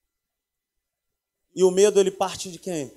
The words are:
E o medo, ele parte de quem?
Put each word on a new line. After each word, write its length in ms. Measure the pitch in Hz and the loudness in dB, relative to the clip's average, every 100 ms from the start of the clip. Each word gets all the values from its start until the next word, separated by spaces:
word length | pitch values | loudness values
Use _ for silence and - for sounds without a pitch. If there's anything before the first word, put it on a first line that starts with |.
| _ _ _ _ _ _ _ _ _ _ _ _ _ _ _ 156 | _ _ _ _ _ _ _ _ _ _ _ _ _ _ _ 0
E 80 | |
o 80 | 185 | 2
medo, 300 | 185 208 202 | 4 2 4
ele 100 | 190 | 0
parte 400 | 190 190 - 190 | 0 -6 -8 -14
de 80 | 165 | -14
quem? 320 | 190 165 131 | -8 -8 -8